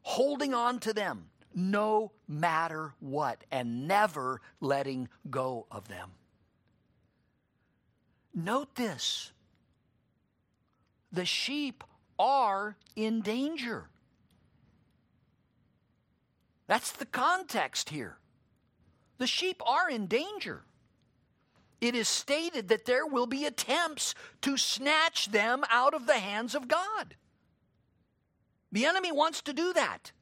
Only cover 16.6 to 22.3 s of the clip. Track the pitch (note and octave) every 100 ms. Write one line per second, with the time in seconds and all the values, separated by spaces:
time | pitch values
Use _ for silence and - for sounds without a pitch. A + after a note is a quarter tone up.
16.6 | - A3 - - C#4 - C#4 F#4 F4+ G#3+
17.6 | C3+ - - D3+ G2 - _ _ _ _
18.6 | _ _ _ _ _ _ B3 - F#4 F4+
19.6 | A#3 C#4+ F4+ A#3+ F#3 A3+ F4+ G#4 G3+ A2+
20.6 | - _ _ _ _ _ _ _ _ _
21.6 | _ _ A#3 A#3+ G#3+ - -